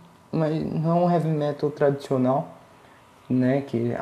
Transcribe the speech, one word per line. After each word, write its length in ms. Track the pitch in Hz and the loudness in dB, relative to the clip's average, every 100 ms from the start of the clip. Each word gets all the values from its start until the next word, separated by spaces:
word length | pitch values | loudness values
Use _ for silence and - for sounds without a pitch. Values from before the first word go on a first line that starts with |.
| - - - | -20 -20 -8
mas 320 | 160 156 156 151 | -2 0 -2 -4
não 360 | 165 160 170 175 | -2 0 2 4
um 40 | |
heavy 200 | 175 156 | 2 0
metal 420 | 156 147 143 147 | 0 -2 -2 -4
tradicional, 840 | 143 143 135 - 131 127 139 165 - - - - - - - - | 2 2 2 0 0 2 0 -4 -12 -20 -20 -20 -20 -20 -14 -2
né? 320 | 127 127 139 | 0 2 0
Que 340 | 139 120 120 120 | -2 -2 -2 -2